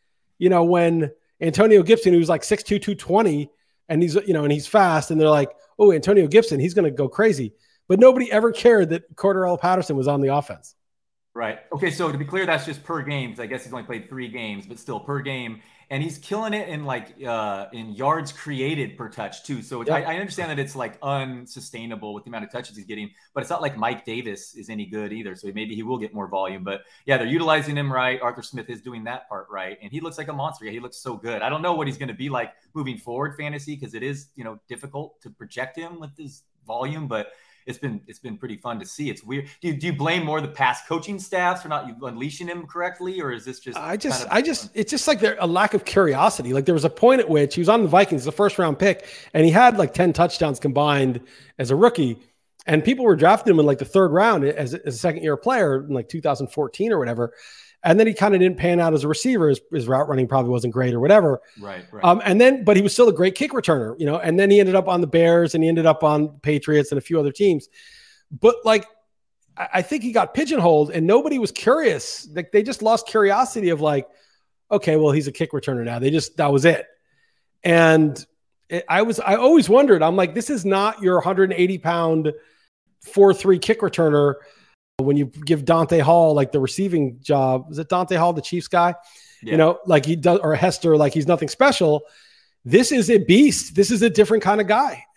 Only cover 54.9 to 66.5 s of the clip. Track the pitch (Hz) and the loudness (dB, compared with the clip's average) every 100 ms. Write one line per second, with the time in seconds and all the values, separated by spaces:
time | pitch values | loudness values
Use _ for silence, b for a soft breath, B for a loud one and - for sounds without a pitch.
54.9 | 120 175 165 160 143 240 262 165 135 143 | -4 -4 -2 -4 -4 -2 0 0 -2 -4
55.9 | 131 113 165 151 131 135 - 139 - 220 | -8 -8 -6 -4 -4 -6 -6 -6 -4 -2
56.9 | 185 120 117 117 B B B B B 175 | -2 -2 -4 -6 B B B B B 2
57.9 | 190 220 214 208 190 185 - 175 175 165 | 4 4 2 2 4 2 2 0 2 2
58.9 | 156 147 151 262 233 156 135 - 156 117 | 0 0 -2 0 2 2 0 -4 -6 -2
59.9 | 131 147 135 123 135 120 123 120 117 127 | 0 0 0 0 0 0 -2 -2 -2 -2
60.9 | 117 143 208 160 131 b - 202 - - | 0 4 4 4 -2 b -18 -14 -14 -16
61.9 | 208 180 196 202 196 247 269 196 196 202 | 0 2 4 4 6 6 4 4 4 4
62.9 | - 240 160 185 185 294 262 - 143 110 | 4 4 4 0 0 -4 -2 0 0 -2
63.9 | 135 147 165 175 175 196 202 190 190 190 | -4 -4 -2 0 2 6 6 6 2 2
64.9 | 175 160 165 170 170 165 165 160 165 160 | 0 2 4 4 4 2 0 0 4 4
65.9 | 151 151 151 151 147 147 | 4 2 2 -2 -4 -4